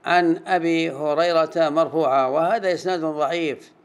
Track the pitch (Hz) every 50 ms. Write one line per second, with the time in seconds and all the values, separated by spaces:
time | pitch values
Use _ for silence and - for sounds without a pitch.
0 | - - 170 180 175 165 165 - - - 190 180 165 165 165 165 165 165 135 139
1 | 151 151 147 151 170 175 170 160 160 156 - 170 165 151 147 160 165 139 151 160
2 | 156 131 135 135 131 131 135 156 165 175 220 233 190 185 175 139 131 180 185 170
3 | 160 160 151 151 151 135 170 170 165 151 127 - - - _ _